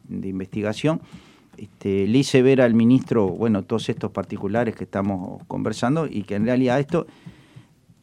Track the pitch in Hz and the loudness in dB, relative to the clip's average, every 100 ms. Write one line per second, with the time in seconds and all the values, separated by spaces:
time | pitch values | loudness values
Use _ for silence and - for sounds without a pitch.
0 | - 98 95 95 95 110 104 107 147 170 | -12 -10 -8 -8 -8 -6 -6 -2 -2 -2
1 | - - - _ _ - 101 - 101 98 | -6 -20 -20 _ _ -20 -20 -8 -2 0
2 | 98 127 135 135 127 135 123 113 113 127 | 2 2 4 6 6 6 4 4 6 4
3 | - 117 95 90 113 98 - 113 - 113 | 2 0 0 0 0 0 -2 -4 -4 -6
4 | 101 101 95 104 101 113 113 - 90 101 | -6 -6 -8 -6 -4 -2 -2 -4 -6 -4
5 | 101 95 90 95 - 101 110 110 120 160 | -2 -4 -8 -12 -10 -6 -6 -2 -2 -2
6 | 151 107 98 101 110 127 127 131 143 170 | -4 -6 -6 -4 0 2 2 0 0 -2
7 | - - - - _ - - _ _ _ | -4 -12 -20 -20 _ -20 -20 _ _ _